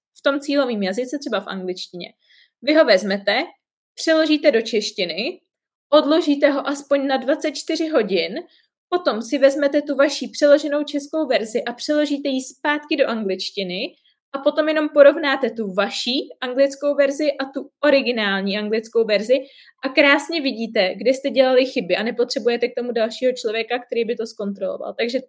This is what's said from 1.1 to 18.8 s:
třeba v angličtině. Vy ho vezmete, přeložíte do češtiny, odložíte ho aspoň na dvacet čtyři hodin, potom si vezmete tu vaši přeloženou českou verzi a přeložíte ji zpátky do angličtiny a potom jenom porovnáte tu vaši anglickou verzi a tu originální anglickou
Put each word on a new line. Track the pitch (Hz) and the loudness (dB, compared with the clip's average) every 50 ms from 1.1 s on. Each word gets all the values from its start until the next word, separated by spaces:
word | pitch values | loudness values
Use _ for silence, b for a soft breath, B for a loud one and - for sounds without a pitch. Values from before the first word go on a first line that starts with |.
| - 285 | -6 -8
třeba | 285 285 226 190 | -6 -4 -4 -4
v | 202 - | -4 -6
angličtině. | - 190 185 185 180 185 - - - 175 175 - _ b b b b b b b b _ | -10 -8 -6 -8 -8 -8 -10 -14 -14 -14 -14 -14 _ b b b b b b b b _
Vy | - 254 302 | 0 2 4
ho | 311 311 | 4 6
vezmete, | 254 208 185 214 202 190 202 196 - 202 247 320 392 - _ _ _ _ _ _ _ _ | 6 6 4 4 0 -2 -2 0 0 -2 -2 -2 -4 -10 _ _ _ _ _ _ _ _
přeložíte | - - 320 320 320 320 302 302 294 302 320 | -6 0 2 4 4 4 2 2 2 4 4
do | 202 226 | 4 2
češtiny, | 226 226 - 214 - - - - 185 170 156 175 226 311 370 - _ _ _ _ _ _ _ _ _ - 285 | 0 0 -2 -4 -4 -4 -4 -4 -4 -4 -4 -6 -6 -8 -8 -10 _ _ _ _ _ _ _ _ _ 4 4
odložíte | 302 294 277 302 330 339 294 285 285 302 277 | 4 6 6 2 2 2 2 0 2 4 2
ho | 277 285 - - | 2 2 -2 -4
aspoň | 285 285 - - 285 285 269 277 | -4 -4 -2 0 0 0 0 0
na | 269 262 | -2 -2
dvacet | 233 240 285 - - 208 | 0 0 -2 0 -2 -6
čtyři | - - - - 320 311 330 311 | -6 -6 -6 -4 -4 -2 -2 0
hodin, | 311 277 220 196 190 175 165 165 208 311 349 b b b b b b _ _ - | 0 0 0 2 0 -2 -2 -2 -6 -10 -12 b b b b b b _ _ -4
potom | 359 349 359 302 233 214 | -4 -2 0 0 -2 -2
si | 233 - 294 277 | -4 -4 0 4
vezmete | 262 269 277 - 285 277 285 294 | 4 4 4 4 0 0 0 0
tu | 285 294 285 | -2 0 0
vaši | 247 277 311 - - 254 214 | 2 2 2 0 -4 -8 -8
přeloženou | - - 302 285 285 302 302 302 285 294 294 | -4 2 4 6 6 6 4 0 -4 -4 -4
českou | 285 - 285 277 - - 311 311 247 | -4 -6 -8 -6 -4 -4 -4 -2 0
verzi | 254 196 214 220 - 240 - | 0 -2 -2 -2 -4 -4 -4
a | 240 240 | -6 -8
přeložíte | - - - 302 302 302 294 294 277 285 285 | -8 -4 -2 0 0 0 0 -2 -4 -4 -4
ji | 262 262 | -4 -4
zpátky | 262 - - _ - 302 294 294 294 - 320 | -6 -8 -10 _ -2 -2 -2 -2 -2 -4 0
do | 277 269 - | 0 0 0
angličtiny | 233 220 214 190 185 185 - - - 202 190 180 175 190 240 349 b b b b b b _ _ - | -2 -4 -4 -4 -4 -6 -6 -10 -8 -8 -6 -6 -6 -6 -8 -8 b b b b b b _ _ -8
a | 269 | -2
potom | 277 294 294 311 302 311 | -2 0 0 2 0 0
jenom | 311 311 302 302 | 0 0 0 2
porovnáte | 302 302 285 285 294 339 320 285 269 262 269 226 | 6 8 8 8 8 6 2 -2 0 0 -2 -4
tu | 226 226 226 196 180 | -4 -4 -8 -6 -2
vaši | 196 202 240 - - - 247 247 285 - - - - | -2 -2 -2 -2 -6 -4 -4 -4 -4 -4 -8 -10 -10
anglickou | 254 254 254 254 277 277 277 - - 285 285 | -8 -4 0 2 2 2 0 -2 -2 -2 2
verzi | 262 285 277 277 277 302 302 | 2 2 0 0 -2 -2 -2
a | - - 269 | -2 -4 -6
tu | 269 - 277 - - _ _ - | -8 -8 -12 -12 -14 _ _ 2
originální | 294 294 277 254 233 247 226 214 202 196 190 190 202 190 214 | 4 4 4 2 0 -2 -2 0 -2 -2 -2 -2 -2 -4 -4
anglickou | 208 208 214 226 | -4 -2 -4 -4